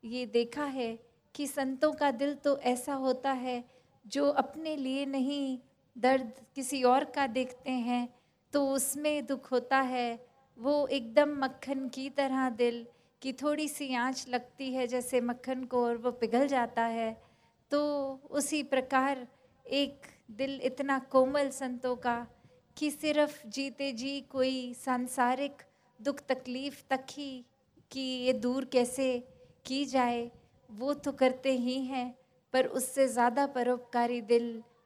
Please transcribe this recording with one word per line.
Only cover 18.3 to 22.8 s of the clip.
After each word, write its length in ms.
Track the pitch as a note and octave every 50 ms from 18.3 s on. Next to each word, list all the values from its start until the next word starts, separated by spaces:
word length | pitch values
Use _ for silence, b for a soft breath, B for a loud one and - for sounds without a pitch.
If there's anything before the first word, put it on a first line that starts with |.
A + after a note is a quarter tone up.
उसी 300 | - D4 C#4+ C#4+ D4+ D4+ C#4
प्रकार 600 | D4 C#4 B3+ B3+ C4 C#4 C4 C4 C4+ C#4 C4 B3 - b b b b b b b
एक 420 | - C4 C#4 C#4+ C#4 C#4+ - - - - - _ -
दिल 280 | G#3+ G3+ C4+ C4+ C#4 C4+ -
इतना 340 | B3+ B3+ - C#4 C#4 C4+ C4 C4 -
कोमल 380 | - C4 C4 C4 C#4 D4 C#4+ C4+
संतों 440 | C#4 - C4+ B3+ B3+ A#3+ - B3+ B3 A#3+
का 180 | B3 B3 A#3+ A#3 A#3+ A#3+ - b b b b b b b _
कि 120 | -